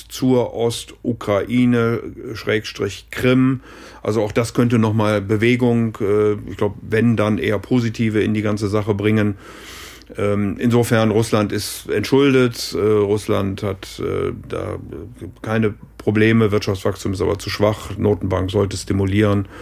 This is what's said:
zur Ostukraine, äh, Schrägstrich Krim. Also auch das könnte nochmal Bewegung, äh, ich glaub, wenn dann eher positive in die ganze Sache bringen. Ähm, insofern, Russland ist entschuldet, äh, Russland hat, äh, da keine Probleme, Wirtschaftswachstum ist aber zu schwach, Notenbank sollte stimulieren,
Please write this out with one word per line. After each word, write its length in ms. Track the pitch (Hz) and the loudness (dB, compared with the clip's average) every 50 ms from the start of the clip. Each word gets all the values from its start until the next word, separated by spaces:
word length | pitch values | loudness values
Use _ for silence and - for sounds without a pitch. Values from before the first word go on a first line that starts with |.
| - - | -14 -14
zur 460 | - - 135 127 127 123 113 - - | -6 -2 2 2 2 2 2 -2 -2
Ostukraine, 1500 | 110 117 117 117 - - - - - - 123 117 117 - 104 101 98 - - 120 123 123 123 120 117 117 117 117 - - - 90 107 - 123 | -2 -2 -2 -2 -4 -10 -14 -16 -6 -4 -4 -4 -2 -2 0 0 0 0 0 2 2 4 4 4 2 2 0 -2 -4 -6 -10 -12 -12 -12 -12
äh, 20 | 113 | -12
Schrägstrich 760 | - - 113 107 110 - - - - 104 101 - - - - | -6 -2 -2 -2 -2 -2 -6 -6 -6 -4 -6 -6 -8 -14 -12
Krim. 480 | - - 131 127 127 131 131 131 135 127 - - - - - - - - | -6 0 2 4 4 4 4 2 0 -2 -6 -14 -20 -20 -20 -20 -18 -8
Also 200 | - 107 107 113 | -4 -2 0 0
auch 100 | 104 104 | 0 0
das 220 | - 127 117 - - | 0 -2 -2 0 2
könnte 260 | 135 120 117 123 110 | 2 2 4 4 4
nochmal 400 | 110 110 104 113 107 107 107 101 | 4 2 2 2 2 2 2 0
Bewegung, 760 | 98 101 113 101 113 120 123 120 123 120 120 117 113 113 110 - | 0 0 0 2 4 2 4 4 4 2 2 2 0 -2 -2 -2
äh, 320 | 110 98 104 107 107 107 104 104 104 104 | 0 2 2 4 4 2 2 -2 -6 -10
ich 60 | 95 | -4
glaub, 180 | - 107 101 98 - | -2 -2 -2 -2 -6
wenn 340 | - - 110 113 113 120 113 | -6 -2 0 2 4 4 4
dann 220 | 107 104 107 107 90 | 2 2 2 0 0
eher 220 | - 107 104 95 | 0 0 -2 -2
positive 600 | - - 131 123 113 113 110 - 117 110 104 107 | -2 0 0 2 2 0 -2 -2 -2 0 2 2
in 140 | 110 107 107 | 2 2 0
die 80 | 107 | 0
ganze 240 | 104 104 107 104 110 | 0 -2 -2 -2 -2
Sache 280 | 98 104 107 98 113 104 | 0 0 0 0 0 0
bringen. 420 | 98 101 107 110 110 104 104 98 - - - - - - - - - - - - - - - - | 0 2 2 2 2 2 0 -2 -4 -10 -20 -20 -20 -18 -18 -18 -18 -18 -18 -20 -20 -20 -12 -6
Ähm, 400 | - 101 101 101 101 101 98 - - | -2 -2 0 0 0 -2 -2 -2 0
insofern, 520 | 123 120 113 120 117 - 120 110 110 110 | 0 2 4 2 2 2 2 2 2 2
Russland 420 | 101 110 117 - 117 107 104 101 | 2 2 2 2 0 0 0 0
ist 380 | 101 104 - - - - - - | -2 -4 -6 -8 -10 -10 -6 -4
entschuldet, 840 | 76 107 104 - 135 135 143 139 131 131 127 120 117 - - - - | -2 -2 0 2 4 4 6 6 4 4 4 2 0 -4 -8 -6 -4
äh, 40 | 85 | 0
Russland 840 | 101 107 107 104 101 98 107 107 - - 101 101 101 98 95 - | 2 2 2 2 2 2 0 -2 -2 -2 -2 -2 -2 -4 -4 -4
hat, 380 | 107 98 95 95 - - - - | -6 -6 -6 -8 -10 -14 -10 -8
äh, 320 | - 90 95 92 - - 87 92 - - | -6 -4 -4 -4 -4 -4 -6 -8 -10 -10
da 300 | 87 50 50 - - 90 90 - - - - 107 123 - 110 - - - | -8 -8 -6 -8 -8 -10 -10 -12 -14 -14 -14 -16 -16 -16 -16 -16 -16 -12
keine 320 | - 107 110 113 113 104 101 - - - - - | -6 -2 0 0 0 0 -2 -6 -14 -20 -20 -6
Probleme, 520 | - - 104 107 110 113 113 113 110 101 | -2 0 2 4 4 4 6 4 4 4
Wirtschaftswachstum 640 | 104 107 - 107 98 95 - 107 98 - - 104 | 2 0 0 -2 -4 -2 -2 -4 -4 -4 -4 -4
ist 80 | 95 95 | -2 -2
aber 180 | 90 90 95 95 | 0 -2 -2 -2
zu 120 | - - | -4 -6
schwach, 480 | - - 104 107 107 - - - 98 - | -2 2 2 2 2 0 -6 -10 -4 0
Notenbank 520 | 104 104 104 92 - 92 95 95 95 92 | 0 2 2 0 0 -2 -2 -2 -2 0
sollte 280 | 104 101 101 98 101 92 | 0 0 0 0 -2 -6
stimulieren, 680 | - - 98 101 98 95 98 104 107 104 101 101 95 - - - | -4 -2 -2 0 0 2 2 2 4 4 2 0 -2 -4 -10 -16